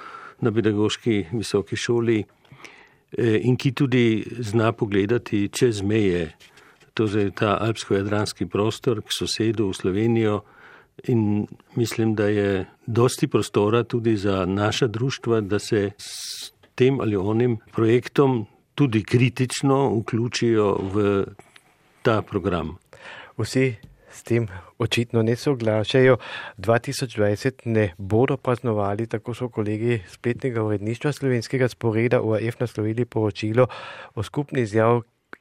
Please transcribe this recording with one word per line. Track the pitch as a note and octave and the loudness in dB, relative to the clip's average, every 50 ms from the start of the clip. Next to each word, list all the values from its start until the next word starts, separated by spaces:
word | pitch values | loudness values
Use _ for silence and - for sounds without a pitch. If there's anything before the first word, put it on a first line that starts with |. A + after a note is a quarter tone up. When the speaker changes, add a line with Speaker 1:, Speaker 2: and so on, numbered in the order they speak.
| - - - - - - - - | -18 -18 -18 -18 -18 -20 -10 -2
Speaker 1:
na | B2 A#2 | -2 0
Pedagoški | G#2 A#2 G2 A2 G#2 G#2 G#2+ G2+ - - - A#2+ G#2+ G2+ F2+ D#2+ | 0 2 2 2 2 2 0 0 -2 -2 -2 0 0 0 -2 -2
visoki | G#2+ A2+ G2 - - G2+ F#2+ - - | -6 -6 -4 -2 -2 -2 -2 -2 -6
šoli, | - - - A#2+ A#2 A#2 A#2 A2+ G#2+ G2 | -6 -2 -2 0 0 2 2 2 0 0
eh, | - _ _ _ _ - - - - - - - _ _ _ _ _ - - A#2+ A#2 G#2+ G2+ - | -4 _ _ _ _ -20 -20 -20 -20 -20 -20 -20 _ _ _ _ _ -4 -2 0 2 2 2 2
in | A#2+ B2+ - | 2 0 2
ki | - C#3 | 0 -2
tudi | A#2+ - D3 B2 B2+ B2+ A#2+ A2+ A2 G#2 - - A#2+ A#2 | 0 0 0 2 4 4 4 4 2 0 -2 -6 -8 -10
zna | A#2+ G2+ G#2+ A#2 A2 A#2 | -8 -2 0 2 2 2
pogledati | A2+ - B2 G2+ G2+ G2 G2+ G2 A#2+ - - - A2+ G#2 G2+ F#2+ | 2 0 -2 0 2 2 2 2 0 -2 -2 -2 -2 -2 -2 -2
čez | - - C3+ B2 G#2+ G2 | 0 0 2 2 2 0
meje, | F#2+ G2+ A2 A2+ G#2 F#2+ F2 F2 E2 D2+ - _ - - _ - - - _ _ _ _ _ | 0 0 2 2 2 2 2 0 -2 -4 -8 _ -20 -20 _ -20 -20 -20 _ _ _ _ _
torej | - A2 G#2 G2 A2 G2+ G2 - | -2 -2 0 0 0 0 -2 0
ta | - A2+ G#2 F#2+ - | 0 2 2 2 2
alpsko-jadranski | G#2 A2+ G#2+ - - - G#2+ G2 G2 G2+ G#2 G#2 G#2 - - - G2 F2 | 0 -2 -2 -4 -2 0 0 0 0 0 0 -2 -2 -2 -4 -6 -6 -4
prostor | - G2 G#2 A2 - - - C3+ A2+ G#2+ | -2 0 0 0 -2 -2 -2 -2 -2 -2
k | - - - | -4 -6 -6
sosedu | - F2+ - - - G#2+ A2+ A2 A2 G#2+ F#2 | -4 -4 -4 -2 -2 0 0 0 0 -2 -2
v | F2+ | -2
Slovenijo. | - - F#2+ F2+ G#2 A2+ A#2 A#2 A2+ A2 G#2+ G#2 F#2+ - - - - - - - - - _ _ - - - | -2 -2 -2 0 2 2 2 2 2 2 2 0 -2 -4 -10 -18 -20 -20 -20 -20 -20 -20 _ _ -10 -4 0
In | B2+ A2+ G#2+ G#2 G#2 G#2 G2+ - - - _ _ - | 0 2 2 2 0 0 -2 -4 -8 -16 _ _ -4
mislim, | B2 A#2 - - - A2+ A2+ A2 | -2 -2 -2 -2 0 0 0 2
da | G#2 G#2 G#2 | 2 0 0
je | G#2 G2+ G2+ G2+ G2 F#2 F2+ - - _ _ | 2 2 2 0 0 -2 -4 -6 -12 _ _
dosti | - A2 A#2 A#2+ B2+ - - D#3+ C3 | -4 0 2 2 2 2 0 -2 0
prostora | - A2 G2+ - - A2 G2+ G#2 A2+ A#2+ A2 | 2 0 0 0 0 2 2 4 2 0 0
tudi | - - A#2+ A2 A#2 A2 G2 | 0 -4 -2 0 0 0 0
za | F#2+ G2+ G2 F#2+ F#2 | 0 0 0 0 0
naša | F2+ F#2+ G2+ G#2 G#2+ G#2+ - C#3 A#2 | 0 0 0 0 0 0 0 0 -2
društva, | G#2 A2 B2+ C#3 - - - A2+ A2+ A2+ | 0 -2 -4 -4 -4 -4 -2 0 0 0
da | G#2 F#2 G#2 G2+ | 0 0 -2 -4
se | - - A#2 G#2 G2 G2 - - | -2 0 0 0 0 -2 -4 -10
s | - - - - - - - - - - - _ - _ _ | -14 -16 -14 -12 -12 -12 -12 -12 -14 -16 -18 _ -20 _ _
tem | - B2 C3 C#3 A#2+ | 2 4 4 4 2
ali | - A2 G#2 | 0 0 0
onim | F#2+ F2+ G#2 A2 A2+ B2 B2+ A#2 A2 - - | 0 0 0 2 2 2 2 0 -2 -6 -8
projektom | - - A#2 A2 A#2+ B2 - - - - C#3+ C3+ B2+ A2+ G2+ - _ _ _ _ _ | -2 0 2 4 4 2 0 0 2 2 2 4 2 0 -4 -8 _ _ _ _ _
tudi | - D3 B2+ A2 G#2+ G2 | 0 0 2 2 0 0
kritično | - - A#2+ B2+ B2+ - - B2+ A#2+ - - - C#3 C3+ C#3 C#3 A2+ G2+ | 2 2 4 4 2 2 0 -4 -4 -2 -2 2 2 2 4 2 2 0
vključijo | A2+ G#2+ - B2+ A2+ A#2+ A#2+ - - A#2+ A#2 A2+ G#2+ G#2 G2 F#2 F2+ F#2+ G2 | 0 -2 -2 -2 -2 -2 -2 -2 0 0 2 4 4 4 2 2 0 -2 -2
v | F#2+ G#2 G2+ G2+ G2+ G2 - - G2 - - _ _ - _ _ _ _ _ _ _ _ _ | -2 0 2 2 2 2 0 -2 -8 -14 -20 _ _ -20 _ _ _ _ _ _ _ _ _
ta | B2 A2 G#2+ | 2 2 2
program. | G2 - - G2 E2+ G2+ F#2 E2 D#2 D#2 E2+ - _ _ - - - - - - - - - - | 0 -2 -4 -4 -2 -2 -2 -2 -4 -6 -8 -12 _ _ -20 -20 -20 -20 -20 -20 -20 -16 -8 -8
Speaker 2:
Vsi | A2+ - - C3 C3 C3 A2+ - - - - _ _ - | -8 -2 0 0 0 0 -2 -6 -14 -20 -20 _ _ -20
s | - - - | -20 -20 -4
tem | - A#2 A#2 A#2 - F#2 F#2 - - _ - | -2 0 0 0 -2 -8 -14 -18 -20 _ -6
očitno | A#2 - - A#2 A#2+ - - A2+ A2 | -4 -2 -2 -2 -2 0 0 0 2
ne | A2+ B2 | 2 0
soglašajo. | - - D3+ C#3 A#2+ A2+ A2 G#2+ A2 G#2+ - - C3 C3 C3 B2 A#2 - - - - - - - - | 0 0 -2 -2 0 0 0 0 0 0 2 4 6 6 6 6 4 2 -6 -14 -12 -14 -14 -14 -6
Dva | F#2 A2+ A#2 A#2+ | 0 2 2 2
tisoč | - C#3+ C3 - C#3 A2+ - | 2 -2 -4 -6 -6 -6 -2
dvajset | G#2+ G#2 G#2 G#2 - - C3 - - - | 0 0 0 0 0 -2 -4 -4 -4 -6
ne | A#2+ A2+ A2 G#2+ G2+ - - | -2 0 2 2 0 -2 -6
bodo | G2+ F#2 G#2+ A2+ C3 C3+ C#3+ - | -6 0 2 2 2 2 0 -2
praznovali, | - B2+ B2 - - A#2+ G#2+ G#2 G2+ G2+ G2+ G#2 A#2 A#2 | -2 -2 -2 -2 -2 -2 -2 0 0 -2 -2 -4 -4 -4
tako | - G#2+ - B2 A2+ | -6 -6 -6 -8 -8
so | - B2+ B2 | -8 -8 -6
kolegi | - A2+ G#2 G#2 G#2+ G#2+ A2+ A#2+ A#2+ A2 F2+ - | -4 -4 -4 -2 -4 -2 0 -2 -2 -2 -4 -10
spletnega | - - - A#2+ A#2 A#2 - C3 A#2 A2+ G#2+ | -18 -6 -4 -4 -2 -2 -4 -4 -2 -2 -2
uredništva | G#2+ G#2+ G2 G2+ A2 A#2 - - D3+ | 0 -2 -2 -2 -4 -6 -4 -4 -4
slovenskega | C3+ - C3+ C3+ B2+ A#2 A2 - - B2+ B2+ A#2+ | -4 -2 -2 0 0 0 -2 -2 0 0 0 0
sporeda | - - - A#2 G#2+ A2+ A#2 B2 B2+ A#2+ | 0 -2 -2 0 2 2 2 2 2 2
O | G#2 G#2+ A2 | 2 0 0
A | G#2 | -2
F | A2 A#2 - - | -2 -4 -4 -4
naslovili | B2 A2+ - A2+ G#2+ A2 A2 A#2+ A#2+ | -6 -6 -4 -4 -4 -2 -2 -2 -4
poročilo | - - A2+ G#2+ G#2 - - A2 G#2+ A2 B2 B2+ - - - - - - - - - - | -4 -2 -2 -2 -2 -2 -4 -4 0 2 4 2 2 0 -6 -16 -16 -16 -16 -18 -12 -10
o | A2+ G#2+ | -8 -8
skupni | - - D3 C#3+ - - C3+ | -6 -4 -6 -6 -2 -2 -2
izjav-, | A#2 G2+ G2+ A2 A2 A#2 A#2+ A#2+ A2+ - _ _ _ _ - - | -2 0 2 4 4 4 4 2 0 -6 _ _ _ _ -14 -10